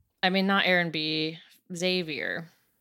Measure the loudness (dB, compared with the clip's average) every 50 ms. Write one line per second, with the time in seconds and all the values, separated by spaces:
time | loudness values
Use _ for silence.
0 | _ _ _ _ 0 2 2 2 2 4 2 2 4 4 4 2 2 0 -2 -2
1 | -2 -2 0 0 -2 -2 -4 -8 -16 -20 -20 _ _ -12 -6 -2 0 0 0 0
2 | -2 -4 -6 -6 -4 -4 -6 -6 -8 -12 _ _ _ _ _ _